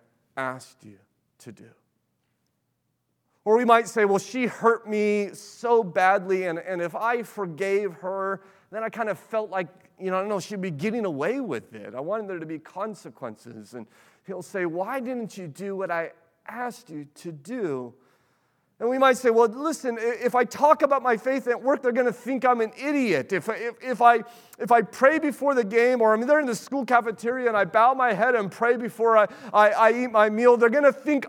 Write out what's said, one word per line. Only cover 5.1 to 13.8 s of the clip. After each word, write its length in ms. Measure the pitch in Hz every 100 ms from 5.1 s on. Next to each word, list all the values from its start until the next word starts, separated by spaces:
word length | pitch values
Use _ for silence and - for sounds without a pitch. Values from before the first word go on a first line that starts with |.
| 208 202
so 480 | 151 - - 233 233
badly, 640 | 202 156 185 202 185 185 185
and, 140 | 165
and 200 | 175 185
if 140 | 170
I 300 | 156 220 240
forgave 680 | 220 - 190 151 196 196 202
her, 480 | 165 185 196 190 196 - _ _
then 140 | 202
I 60 | 220
kinda 260 | - 220 180
felt 340 | - 220 214
like, 160 | 190 180 - _ _
you 140 | 185
know, 60 | 185
I 20 |
don't 80 | 202
know, 100 | 208
she'd 220 | - 202
be 100 | 185
getting 340 | 147 202 233
away 360 | 202 139 160 262
with 340 | 240 120 -
it. 220 | 110 101 117
I 40 |
wanted 280 | 151 214 208
there 100 | 180
to 80 | 160
be 140 | 160
consequences." 1120 | - 180 220 202 160 120 123 107 120 113 101
And 140 | 123